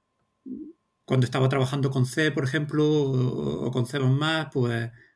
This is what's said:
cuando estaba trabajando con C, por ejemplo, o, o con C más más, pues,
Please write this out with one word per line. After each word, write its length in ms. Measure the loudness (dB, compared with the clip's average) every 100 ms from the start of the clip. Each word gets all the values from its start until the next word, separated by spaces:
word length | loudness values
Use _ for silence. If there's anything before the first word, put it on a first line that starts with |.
| _ _ _ _ -16 -14 -14 -20 _ _
cuando 200 | -2 0
estaba 240 | 2 2 2
trabajando 420 | 2 0 0 0
con 140 | 0
C, 280 | 0 2 0
por 120 | 0
ejemplo, 400 | -2 -2 -2 0
o, 840 | 2 2 2 0 0 -2 -4 -4 -2
o 40 |
con 160 | -2 -2
C 140 | 0
más 100 | 2
más, 380 | 2 2 -2 -2
pues, 380 | -2 0 -2 -4 -10 _